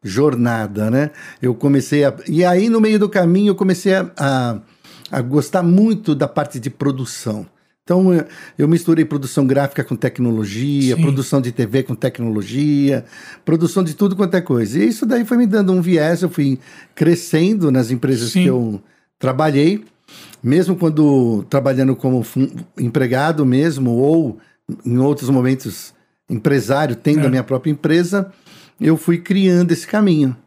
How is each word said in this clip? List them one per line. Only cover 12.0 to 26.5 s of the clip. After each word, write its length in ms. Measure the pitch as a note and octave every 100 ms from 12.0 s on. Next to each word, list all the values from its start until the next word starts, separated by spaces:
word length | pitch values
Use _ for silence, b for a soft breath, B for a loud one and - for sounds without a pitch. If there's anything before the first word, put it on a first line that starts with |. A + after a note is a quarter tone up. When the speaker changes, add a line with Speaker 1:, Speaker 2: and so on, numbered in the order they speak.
| C3 - A#2 G#2+ F#2+ A#2+ D3 C#3+ C#3 C3+ - B B B
Speaker 1:
produção 400 | - E3 E3 G3
de 120 | F3 D3+
tudo 200 | G3+ F#3
quanto 200 | F#3+ F#3
é 40 |
coisa. 360 | F3 B2 G#2+ C3+
E 100 | G#3+
isso 200 | A3 A#3
daí 180 | A#3+ A#3
foi 120 | A#3+
me 100 | A#3+
dando 260 | G#3+ G3
um 80 | F#3
viés, 400 | F3 E3+ D3+ E3+
eu 80 | E3+
fui 300 | F3 C#3 C3 B B B
crescendo 760 | - D#3 F3 - D#3 F3+ G#3+ D#3+
nas 180 | C3 A#2
empresas 400 | B2+ C3 B2+ A#2
Speaker 2:
Sim. 140 | F#3
Speaker 1:
que 40 | F3+
eu 320 | B2+ A#2 G#2 b b b _
trabalhei, 680 | C3 B2+ D#3 C#3 D3+ G#3 G#3+ _ B B B B
mesmo 320 | - D3+ F3+ F#3
quando 680 | E3 D3+ D3+ C#3 A#2+ G#2+ F#2+
trabalhando 460 | C#3 C3 C3 C3 B2+
como 260 | C3+ B2+
fun-, 300 | A2 - C3+ - - -
empregado 640 | A#2+ A#2 B2+ B2+ D3 D#3
mesmo, 460 | C3+ B2+ D#3+ C3+ B2+
ou 480 | A#2 C#3 E3 D3 G#2+ b b _ - -
em 140 | A#2+
outros 320 | C3+ C#3+ B2
momentos 600 | C3+ B2+ C3 - F2 - _ _ _ _
empresário, 680 | A#2+ D#3